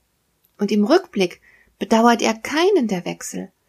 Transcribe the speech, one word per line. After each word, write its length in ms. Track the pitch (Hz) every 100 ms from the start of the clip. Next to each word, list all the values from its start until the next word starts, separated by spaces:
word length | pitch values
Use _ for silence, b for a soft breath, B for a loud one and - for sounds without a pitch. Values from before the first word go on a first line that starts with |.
| _ _ _ _ _ -
Und 140 | 202
im 120 | 208
Rückblick 560 | 208 349 - - 180 - b b b -
bedauert 440 | - 220 240 233
er 120 | 226
keinen 540 | 220 - 294 359 381 226
der 160 | 185
Wechsel, 460 | 170 170 - 185 190 _